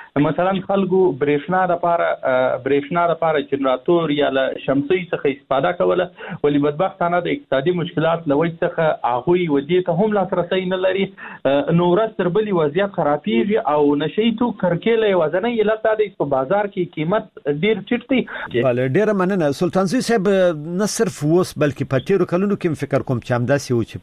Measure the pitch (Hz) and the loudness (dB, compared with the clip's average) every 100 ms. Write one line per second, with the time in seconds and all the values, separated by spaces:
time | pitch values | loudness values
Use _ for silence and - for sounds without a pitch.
0 | - 143 151 165 180 190 190 196 190 185 | -6 0 0 2 0 -2 -2 -2 2 2
1 | 180 135 143 147 147 185 180 175 175 170 | 2 0 0 0 0 0 0 0 0 0
2 | 165 - 131 127 127 127 131 143 143 170 | 0 -2 0 2 2 0 0 0 0 0
3 | 170 165 165 151 143 139 135 127 - 170 | 0 0 0 0 -2 -2 0 0 2 2
4 | 160 147 139 135 131 117 - 135 143 185 | 2 0 0 0 -2 -2 -2 0 0 -2
5 | 175 - 139 135 - 131 175 175 180 180 | -2 -4 -2 -4 -2 0 0 0 0 0
6 | 175 - - 175 147 147 147 147 190 - | -2 -6 -14 -2 0 2 0 0 -2 -2
7 | 170 175 165 143 - 135 143 180 156 - | -2 0 -2 -4 -2 -2 0 -2 -2 -2
8 | 160 165 156 143 170 165 170 - 160 - | 0 0 0 0 0 0 -2 0 0 0
9 | 120 123 143 180 170 139 139 180 180 165 | -2 -2 2 2 2 0 2 0 2 0
10 | 220 208 190 185 175 190 185 185 185 190 | 2 0 0 -2 -2 -2 -2 0 0 0
11 | 190 - - 190 135 143 143 165 175 180 | -2 -6 -18 -4 0 0 2 2 4 2
12 | 220 220 180 180 214 185 151 160 202 190 | 0 -2 -2 0 0 0 0 0 -2 -2
13 | 147 147 202 226 208 214 - 151 143 143 | -2 -2 0 0 0 0 0 2 2 2
14 | 160 214 233 226 240 196 180 170 220 226 | 0 0 0 0 -2 -2 -2 0 0 2
15 | 214 185 160 175 226 233 208 220 220 214 | 2 2 0 0 -2 0 0 0 0 0
16 | 208 - 156 135 135 202 208 196 175 - | -2 -2 -2 0 0 0 -2 -4 -6 -4
17 | 156 214 202 - 143 147 202 220 - 240 | -2 -2 -4 -8 -6 -2 0 -2 -2 -6
18 | - 254 - - - 120 131 123 131 143 | 0 -2 -2 -8 -4 0 0 0 0 2
19 | 214 208 180 196 151 139 175 185 190 247 | 2 2 0 0 0 0 -2 0 0 0
20 | 214 233 185 196 180 151 151 175 214 - | 0 0 2 2 2 0 -4 -4 -2 0
21 | 185 - 147 175 180 - 147 - 131 131 | -2 0 2 2 2 0 -2 -2 -2 -2
22 | - 196 180 175 202 196 175 147 147 139 | 0 0 2 0 0 0 -2 -4 -2 -2
23 | - 123 - 120 120 139 - 120 107 95 | -2 -4 -2 -2 0 0 0 -2 -2 -4